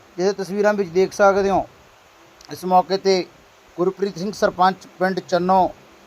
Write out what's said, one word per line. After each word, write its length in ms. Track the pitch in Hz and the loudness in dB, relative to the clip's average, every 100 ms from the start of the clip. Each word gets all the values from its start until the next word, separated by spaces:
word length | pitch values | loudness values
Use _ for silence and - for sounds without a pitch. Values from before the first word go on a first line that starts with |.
| _ - | _ -4
ਜਿਵੇਂ 160 | 190 | -2
ਤਸਵੀਰਾਂ 400 | 190 170 202 208 | -2 -4 0 0
ਵਿੱਚ 160 | 208 180 | 0 -2
ਦੇਖ 240 | 175 185 | 0 0
ਸਕਦੇ 360 | - 196 196 196 | 2 2 4 0
ਹੋ, 160 | 175 - - _ _ _ _ _ - - | -2 -4 -12 _ _ _ _ _ -20 -20
ਇਸ 120 | 143 185 | -10 0
ਮੌਕੇ 320 | 185 180 190 | 2 2 0
'ਤੇ 280 | 190 185 - - _ _ _ - | 2 0 -2 -12 _ _ _ -4
ਗੁਰਪ੍ਰੀਤ 400 | 180 190 196 165 | -2 -2 -6 -6
ਸਿੰਘ 140 | 202 | -10
ਸਰਪੰਚ 560 | - 202 175 185 185 - - | -2 -2 2 0 0 -8 -4
ਪਿੰਡ 200 | 185 180 | -4 -4
ਚੰਨੋ 380 | - 175 180 190 175 - - _ | -2 -2 2 2 0 -4 -20 _